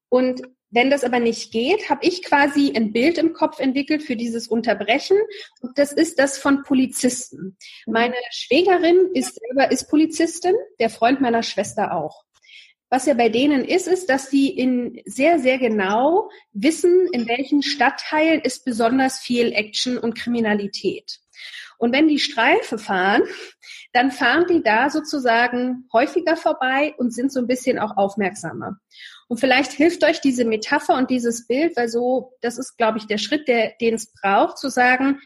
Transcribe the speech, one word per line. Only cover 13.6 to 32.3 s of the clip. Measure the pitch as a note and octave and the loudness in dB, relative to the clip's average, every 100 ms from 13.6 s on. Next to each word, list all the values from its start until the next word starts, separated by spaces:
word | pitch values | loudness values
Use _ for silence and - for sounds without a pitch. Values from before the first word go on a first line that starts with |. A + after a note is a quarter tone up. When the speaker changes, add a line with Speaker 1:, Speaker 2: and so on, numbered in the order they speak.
| - | 0
Speaker 1:
ist, | E4+ F4 | -2 0
ist, | F4+ F4+ | -2 0
dass | C4+ - | -2 0
sie | C#4 C4+ | 0 2
in | - B3+ B3 A#3+ - - | 0 0 0 -4 -8 -12
sehr, | G#3 C#4+ E4+ | 0 2 4
sehr | B3+ C4 | 2 2
genau | B3 G#3+ F#3+ G#3+ C4+ F4+ G#4+ - _ | 0 0 2 2 2 2 0 -8 _
wissen, | G#3 A#3+ D#4+ F4+ F4+ F4+ | -2 0 2 4 4 4
in | B3 A3 | 0 -2
welchen | A#3+ C#4 D4 | -4 0 0
Stadtteilen | C#4+ C#4+ C4 - - D#4 D#4+ D#4+ | 0 0 0 0 -2 0 2 2
ist | - - | 0 -6
besonders | - A3+ A#3 C4 C4 - | -6 0 2 2 0 -2
viel | - A#3+ A#3+ | -4 0 0
Action | - G#3+ - B3+ B3 | -2 -4 -4 -4 -4
und | A#3 A3+ | -4 -6
Kriminalität. | - A#3+ A3 G#3 G3+ - F#3+ - - - _ - - - - - | -4 -2 0 0 -4 -6 -6 -6 -10 -20 _ -20 -20 -18 -20 -4
Und | A#3+ | -2
wenn | B3+ D#4 | 2 2
die | D4 | 2
Streife | - - A#3+ F#4+ B4+ A3 | 0 0 2 2 0 -6
fahren, | G#3+ F#3+ F#3+ A3+ - - - - - - - | -4 0 2 2 0 -6 -18 -20 -20 -20 -2
dann | A#3+ C4+ | 0 0
fahren | C4 B3 C#4+ F4 | 0 0 2 2
die | E4+ | 2
da | A3+ G#3+ C#4 | 2 2 2
sozusagen | D4+ D4+ D4 B3 A3+ B3 B3 B3+ B3+ - | -2 -4 -2 2 2 2 0 -4 -6 -2
häufiger | A3+ D4 F#4 D#4+ D#4+ | 2 2 0 0 0
vorbei | E4 D4+ C4 C4+ D4+ - | 0 -2 0 0 -2 -2
und | B3 | -4
sind | A#3 C4+ | -2 -4
so | C4+ | -2
ein | A#3+ | -2
bisschen | B3+ C4 A3+ | -2 -2 -2
auch | G#3+ G#3 | -2 0
aufmerksamer. | G3 G#3 G3+ G#3 D#3+ - - G3 _ - - - - | -2 0 -4 -4 -10 -10 -12 -12 _ -20 -20 -20 -10
Und | A#3 | -2
vielleicht | C4 B3+ C4+ | 2 2 2
hilft | - D#4+ E4+ D4+ | 2 2 4 0
euch | D#4+ | 2
diese | C#4 B3 A3+ | 0 0 0
Metapher | A3 - D4 - D4+ | -2 -2 0 2 0
und | B3+ | 0
dieses | B3+ A#3 A#3 - | 0 -2 -4 -2
Bild, | B3 E4 E4 | 0 0 0
weil | A#3+ | -2
so, | A#3 B3 B3+ B3 | 0 0 -2 -4